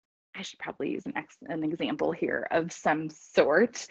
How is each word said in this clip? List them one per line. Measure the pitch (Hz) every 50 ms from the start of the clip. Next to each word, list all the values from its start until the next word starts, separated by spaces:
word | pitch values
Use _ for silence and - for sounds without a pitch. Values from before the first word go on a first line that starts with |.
| _ _ _ _ _ _ -
I | - 196
should | - - -
probably | - - - - 139 -
use | - - -
an | - -
ex-, | - - - - _ -
an | - 170 160 156
example | 156 165 165 170 165 - 147 151 151
here | 165 - - - - - - -
of | - 165 165 175 -
some | - - 185 156 156 160 156
sort. | - - - - - - 156 131 147 170 226 233 - - - -